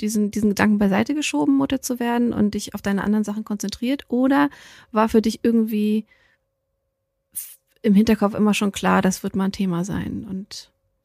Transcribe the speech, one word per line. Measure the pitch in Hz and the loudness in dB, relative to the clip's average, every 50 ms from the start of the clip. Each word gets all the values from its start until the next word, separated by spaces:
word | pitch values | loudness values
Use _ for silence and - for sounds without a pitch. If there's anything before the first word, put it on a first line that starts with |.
diesen, | 214 214 226 208 208 202 | -6 -4 -2 0 -2 -2
diesen | - 214 214 208 | 0 0 0 0
Gedanken | 196 - 202 214 208 202 | 2 2 2 2 4 4
beiseite | 208 196 196 202 233 - 285 | 2 2 2 2 0 0 -2
geschoben, | 302 285 - 294 285 294 277 277 | -2 -2 -2 -2 0 2 2 2
Mutter | 269 277 269 269 262 | 2 2 0 -2 -4
zu | - - 247 240 | -4 -4 -4 -4
werden | 240 240 240 240 240 233 - | -2 0 0 0 0 0 0
und | - 208 208 208 | 0 0 0 -2
dich | 214 - - - | -4 -8 -8 -10
auf | 202 - | -6 -4
deine | 202 196 190 - | -2 -2 -2 0
anderen | 196 214 214 208 | 0 0 0 -2
Sachen | 208 208 220 214 | -2 -4 -6 -6
konzentriert? | - 214 202 - 202 - - 233 247 285 277 - - | -6 -6 -6 -6 -8 -8 -6 -4 -4 -4 -4 -4 -4
Oder | 240 247 262 262 269 285 294 285 - - - - - - - _ | 0 0 2 2 4 2 2 0 -2 -8 -20 -20 -20 -20 -16 _
war | - 214 220 226 | 0 0 2 4
für | - 220 214 | 4 2 2
dich | 226 214 - - | 2 0 -2 0
irgendwie | 233 226 226 220 220 220 208 208 214 214 220 214 _ _ _ _ _ _ _ _ _ _ _ _ _ _ _ _ _ _ _ _ _ _ _ _ _ - | 2 2 2 2 0 0 0 0 0 0 0 -2 _ _ _ _ _ _ _ _ _ _ _ _ _ _ _ _ _ _ _ _ _ _ _ _ _ -16
f-, | - - - - - _ _ _ _ | -16 -16 -16 -18 -20 _ _ _ _
im | - 220 196 | 0 4 4
Hinterkopf | 202 226 226 220 - 208 202 220 | 6 6 4 4 2 2 0 0
immer | - 214 214 196 | 0 0 2 2
schon | - 214 196 | 0 -2 -2
klar, | - - - 185 185 190 | -2 -2 0 2 2 4
das | 185 190 185 - - | 4 2 0 -2 -4
wird | 196 - | -6 -4
mal | 190 190 | -2 -2
ein | 190 | -2
Thema | - - 196 185 170 170 180 | -2 -2 -2 -2 -2 -2 -4
sein | 214 - - - - - - - - | -4 -6 -6 -6 -8 -8 -10 -10 -10
und | 190 190 202 - - - - _ _ _ _ _ _ _ _ | -10 -12 -12 -12 -16 -18 -20 _ _ _ _ _ _ _ _